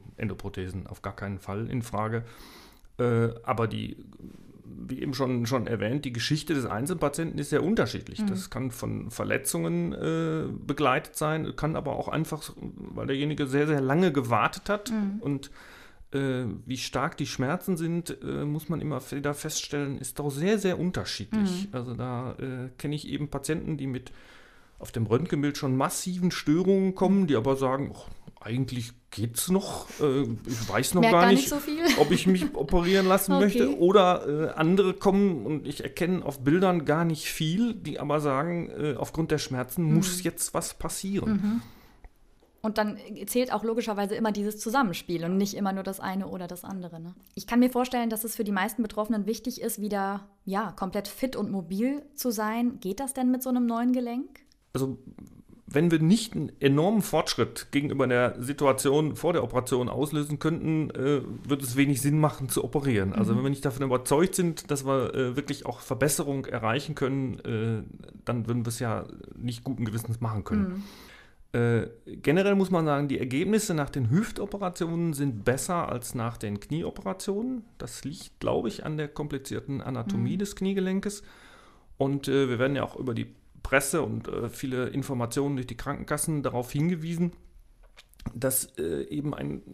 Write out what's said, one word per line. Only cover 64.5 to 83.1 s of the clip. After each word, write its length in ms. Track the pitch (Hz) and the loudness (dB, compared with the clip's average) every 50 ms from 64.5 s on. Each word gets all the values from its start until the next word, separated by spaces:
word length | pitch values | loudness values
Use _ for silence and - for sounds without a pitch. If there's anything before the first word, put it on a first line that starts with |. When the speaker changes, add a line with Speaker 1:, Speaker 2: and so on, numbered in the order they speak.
| 160 - - - | 0 -2 -4 -4
Speaker 1:
dass 160 | 147 131 135 | -4 -2 0
wir, 300 | 135 135 135 123 - - | 2 2 2 2 0 0
äh, 200 | 127 131 123 123 | 0 0 0 0
wirklich 300 | - - - 143 - - | -2 -4 -4 -6 -6 -6
auch 140 | - 123 - | -8 -10 -8
Verbesserung 680 | - - 135 117 135 151 151 - 165 143 139 139 131 | -6 -6 -2 2 2 2 2 2 0 -2 -2 -4 -4
erreichen 480 | - - - - 110 117 143 143 - 147 | -4 -6 -2 0 0 0 0 -2 -4 -4
können, 460 | - 139 127 135 139 135 127 - - | -2 -2 0 0 0 -2 -2 -4 -6
äh, 420 | - - 117 107 110 113 113 107 - - - - - - - - - | -6 -4 -2 0 0 0 -2 -2 -4 -8 -12 -16 -18 -18 -20 -8 -4
dann 220 | - 120 120 107 | -2 -2 -2 0
würden 200 | 110 120 123 113 120 | 0 0 0 -2 -2
wir 20 | |
es 80 | 113 - | -4 -4
ja 280 | 131 117 107 101 - - - - - - - | -2 -2 -2 -4 -4 -8 -12 -14 -16 -16 -12
nicht 280 | - - 123 120 117 - | -8 -6 -6 -6 -6 -6
guten 200 | 139 131 - 120 | -6 -4 -4 -4
Gewissens 380 | 107 101 117 - - 113 - | -4 -4 -4 -4 -4 -4 -4
machen 220 | 117 113 110 104 90 | -4 -4 -4 -4 -2
können. 180 | - - 208 196 185 | 0 0 0 0 0
Speaker 2:
Mhm. 140 | 180 196 202 202 - - - - - - - - - - - - - | -2 -6 -8 -12 -14 -20 -20 -20 -20 -20 -20 -20 -20 -20 -12 -4 0
Speaker 1:
Äh, 360 | 123 120 120 117 113 - - - - - | 2 2 4 4 2 2 -2 -6 -14 -16
generell 500 | - - - - 135 147 185 196 202 202 | -16 -14 -4 0 2 4 4 6 6 4
muss 160 | 196 190 180 | 4 4 4
man 140 | 185 165 160 | 4 2 4
sagen, 240 | 151 143 143 147 143 | 4 2 2 2 0
die 100 | 135 - | 0 -2
Ergebnisse 540 | 127 127 123 139 180 190 214 220 214 - 175 | -2 -2 0 0 2 2 2 2 2 2 0
nach 160 | 151 143 139 | 0 -2 -2
den 200 | - 143 127 107 | -2 0 2 4
Hüftoperationen 1000 | 131 185 226 - - - - 196 - 202 202 180 175 - 175 165 165 165 170 165 | 4 4 2 2 -2 -6 -6 -6 -6 -6 -6 -6 -4 -4 -4 -2 -2 0 0 0
sind 320 | 151 135 143 143 120 104 98 | 0 0 -2 -2 -2 0 0
besser 460 | - 123 143 - - 180 175 156 - | 2 2 2 0 -2 -2 -2 -2 -2
als 260 | - 123 117 - - | -4 -6 -6 -6 -4
nach 220 | 127 113 117 117 - | -4 -4 -4 -4 -6
den 240 | - 104 104 101 | -6 -6 -6 -6
Knieoperationen. 1040 | - - 143 160 165 156 - - 185 190 185 - - - 196 202 233 254 262 240 208 - - - | -6 -6 -4 -4 -4 -4 -6 -6 -6 -6 -6 -4 -4 -4 -2 -2 -2 -4 -4 -6 -10 -12 -14 -12
Das 280 | - 123 - - - | -12 -12 -10 -10 -10
liegt, 340 | 131 - - - - - - | -10 -10 -10 -14 -16 -12 -6
glaube 300 | - 113 127 151 - - | -2 0 0 0 0 -2
ich, 160 | - - - | -4 -6 -6
an 100 | - 156 | -6 -4
der 140 | 151 151 147 | -4 -4 -6
komplizierten 720 | - - 151 151 151 135 135 - - - - - 139 135 | -6 -6 -6 -6 -6 -6 -6 -6 -8 -8 -6 -6 -6 -6
Anatomie 540 | - - 131 117 117 - - 117 120 127 - | -4 -6 -6 -6 -4 -4 -2 -2 0 0 0
Speaker 2:
Mhm. 40 | 185 | -2
Speaker 1:
des 160 | 208 196 - | -2 -4 -4
Kniegelenkes. 680 | - 190 190 196 196 185 185 190 196 196 208 202 - - - - - - - - - - - - - - - - - | -4 -2 0 0 0 0 0 0 -2 -2 -4 -6 -8 -12 -18 -20 -20 -20 -20 -20 -20 -20 -20 -20 -20 -20 -12 -6 -2
Und, 320 | 135 139 139 139 - 139 | -2 0 0 -2 0 2
äh, 180 | 135 139 139 127 | 2 2 2 2
wir 100 | 131 113 | 2 2
werden 200 | 131 135 143 131 | 0 0 0 0
ja 60 | 113 | -2
auch 100 | - - | -4 -4
über 180 | - 131 127 | -6 -6 -4